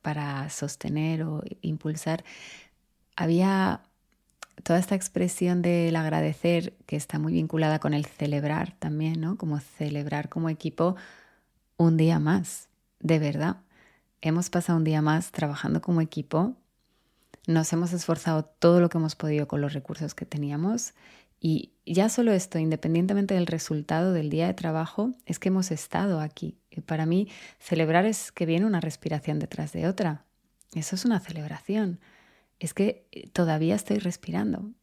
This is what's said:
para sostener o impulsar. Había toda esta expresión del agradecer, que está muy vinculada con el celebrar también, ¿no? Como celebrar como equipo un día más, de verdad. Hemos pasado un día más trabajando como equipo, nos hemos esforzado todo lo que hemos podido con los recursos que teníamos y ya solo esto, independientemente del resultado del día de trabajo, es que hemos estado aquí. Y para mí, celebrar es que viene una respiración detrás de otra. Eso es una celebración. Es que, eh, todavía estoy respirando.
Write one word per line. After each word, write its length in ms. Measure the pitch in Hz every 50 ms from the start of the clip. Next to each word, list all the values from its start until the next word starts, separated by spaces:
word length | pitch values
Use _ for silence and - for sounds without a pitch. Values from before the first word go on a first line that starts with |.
para 480 | _ 156 151 151 147 143 139 135 135 151
sostener 720 | - - - 143 - - - - 147 151 156 160 160 160 160
o 220 | 160 156 151 - - - _
impulsar. 640 | - 170 156 151 - 156 151 156 - 160 160 165 - - - - - - - - - _ _ _ _ _ _ _ _ _ _
Había 680 | - 175 160 165 170 185 190 196 190 190 190 - - _ _ _ _ _ _ _ _ _ _ _ _ - _ _ - -
toda 140 | - 170 175
esta 160 | 185 - 202
expresión 680 | 190 185 - _ 180 180 180 - - 180 175 180 175
del 340 | 170 175 175 170 170 165 165
agradecer, 800 | 160 160 156 156 156 156 156 156 - - 170 175 170 170 - - _ -
que 100 | - -
está 220 | 147 147 - - 156
muy 160 | 156 160 170
vinculada 440 | 165 160 160 - 160 160 156 156 156
con 140 | - 147 151
el 140 | 147 147
celebrar 680 | - - - 147 147 147 143 147 147 151 160 - 185 - _
también, 420 | - 156 151 151 156 160 160 165
¿no? 160 | 160 165 196
Como 240 | 247 - 160 151 147
celebrar 680 | 139 - - - 156 147 147 147 143 147 147 147 147 -
como 180 | - 170 165 160
equipo 480 | 160 156 - 165 - - 165 175 185 185 - - - - - _ _ _ _ _ _ _ _ _ _
un 220 | _ 170 165 165 160
día 200 | 160 160 165 156
más, 520 | 147 151 175 196 170 - - - - _ _ _ _ _ _ _
de 180 | - 156 165 156
verdad. 400 | 156 147 143 151 151 170 190 185 _ _ _ _ _ _ _ _ _ _ _ _ -
Hemos 260 | 160 160 170 175 -
pasado 300 | - 175 170 - 170 165
un 60 | 160
día 180 | 156 156 151 151
más 300 | 151 151 160 175 - -
trabajando 500 | - 165 147 143 - - - 156 165 -
como 180 | - 175 165
equipo, 560 | 160 160 - 156 143 - - 160 180 233 254 _ _ _ _ _ _ _ _ _ _ _ _ _ _ _ - - _
nos 240 | - 165 165 160 - -
hemos 180 | 165 175 170 180
esforzado 520 | 175 - - 165 160 - 170 160 156 151
todo 360 | - _ _ - 170 170 180
lo 80 | 175 170
que 80 | -
hemos 180 | 170 160 156 -
podido 320 | _ - 156 151 151 147
con 140 | 143 - 147
los 140 | 143 143 147
recursos 400 | 143 135 - - - 160 147 -
que 100 | - -
teníamos 680 | - - 147 143 143 147 147 165 190 220 240 - - _ _ - - - - _ _ _ _ -
y 300 | 165 156 147 - - _ _ _
ya 240 | - 170 180 196 220
solo 220 | - - 240 226 208
esto, 260 | 185 185 - - 170
independientemente 760 | 160 160 160 156 - 160 165 165 175 190 202 202 202 196 202
del 140 | 180 175
resultado 680 | 165 165 160 - - 156 151 147 - 160 160 175 190 185
del 160 | 165 156 151
día 180 | 147 160 165
de 60 | 180 185
trabajo, 640 | 190 - 165 160 160 160 160 - - 208 247 247 _ -
es 140 | - 165 -
que 100 | - 190
hemos 220 | 185 190 185 185
estado 500 | 165 151 - - - - 190 202 180 160
aquí. 380 | 156 156 - - - 160 - _ _ _
Y 120 | - - -
para 240 | - 160 156 160
mí, 220 | 160 170 185 208 190 - - - - - _
celebrar 460 | - - 180 160 160 156 160 175 190
es 260 | 220 220 - - -
que 140 | _ - 180
viene 220 | 160 165 170 196
una 160 | 220 202 170 160
respiración 560 | 160 147 - - 156 156 147 - - 156 156
detrás 340 | - - - - 156 147 -
de 160 | 165 160 170
otra. 380 | 190 - 208 165 151 147 _ _ _ _ _ _ _ _ _ _ -
Eso 220 | 165 151 - -
es 100 | 185 -
una 120 | 247 226 202
celebración. 800 | - - 165 160 151 151 160 151 - - 196 220 214 185 175 175 _ _ _ _ _ _ _ _ _ _ _ _
Es 160 | - 160 -
que, 340 | - 196 214 - - _ _
eh, 200 | - - - -
todavía 440 | _ - 175 165 156 156 156 165 196
estoy 260 | 208 208 - 208 214
respirando. 720 | 190 175 175 - - - 170 175 208 214 - - 190 208 240 _